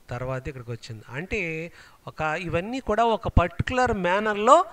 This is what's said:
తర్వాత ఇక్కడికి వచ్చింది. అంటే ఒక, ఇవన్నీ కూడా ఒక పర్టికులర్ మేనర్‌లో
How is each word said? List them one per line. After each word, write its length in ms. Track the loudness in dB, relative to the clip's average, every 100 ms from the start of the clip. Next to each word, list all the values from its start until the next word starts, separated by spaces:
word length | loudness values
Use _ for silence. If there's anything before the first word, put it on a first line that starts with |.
| -12
తర్వాత 300 | -8 -6 -6 -8
ఇక్కడికి 220 | -12 -10 -12
వచ్చింది. 280 | -10 -16 -12 -12
అంటే 220 | -6 -4 -4 -6 -10 -14 -20 -20 -18
ఒక, 100 | -6 -4 -2 -2
ఇవన్నీ 320 | -4 -2 -6 -2
కూడా 160 | 0 2 0
ఒక 120 | 2 2
పర్టికులర్ 540 | 2 0 -4 0 2 2 0
మేనర్‌లో 480 | 0 0 2 6 6 6